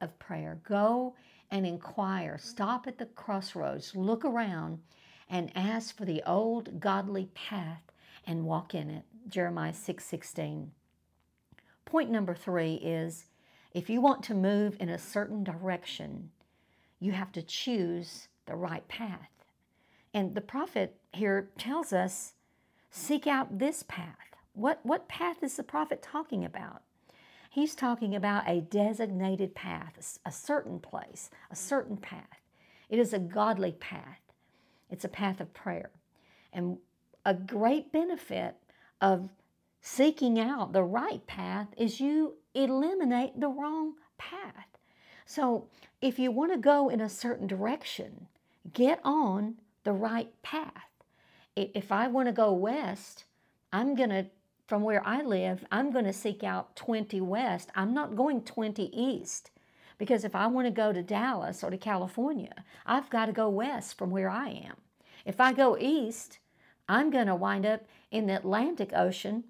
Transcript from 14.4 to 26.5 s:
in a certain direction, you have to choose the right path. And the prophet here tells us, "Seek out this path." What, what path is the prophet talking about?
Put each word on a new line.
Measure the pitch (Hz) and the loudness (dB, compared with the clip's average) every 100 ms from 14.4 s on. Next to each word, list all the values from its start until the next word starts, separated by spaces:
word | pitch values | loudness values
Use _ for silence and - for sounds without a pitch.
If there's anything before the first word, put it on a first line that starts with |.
| 190 208 208 202 | 2 4 2 -2
in | 175 | -4
a | 170 | -6
certain | - 202 208 214 | -6 -4 -4 -4
direction, | 190 165 185 175 - - 147 - 165 - _ _ _ _ _ _ | -6 -4 -4 -6 -6 -10 -10 -12 -14 -20 _ _ _ _ _ _
you | 190 | -4
have | 185 190 | -4 -4
to | 175 | -8
choose | 165 - - 233 175 175 170 - - _ - | -8 -6 -2 0 0 -2 -6 -14 -20 _ -12
the | 165 | -8
right | 175 165 - | -6 -8 -10
path. | - 220 175 - _ _ _ _ _ _ _ _ | -10 -8 -8 -14 _ _ _ _ _ _ _ _
And | 208 190 | -2 -2
the | 202 | -2
prophet | 202 262 330 220 185 - _ | -6 -6 -4 -2 -2 -4 _
here | 180 208 196 196 - | -2 2 2 0 -8
tells | 226 302 320 | -4 -4 0
us, | 185 185 - - - _ _ _ _ _ | 0 0 -2 -10 -16 _ _ _ _ _
"Seek | - - 294 294 | -10 -2 0 2
out | 269 269 190 | 0 0 0
this | 269 311 | 0 0
path." | - - 165 - - - _ | -8 -10 -10 -14 -20 -20 _
What, | 196 247 - 226 | -2 0 0 0
what | 359 - | -2 -2
path | - 349 330 | -4 -4 -2
is | 277 - | -4 -4
the | |
prophet | - 294 302 - | -4 -4 -2 -4
talking | - 294 311 196 | -4 -8 -4 -4
about? | 175 | -4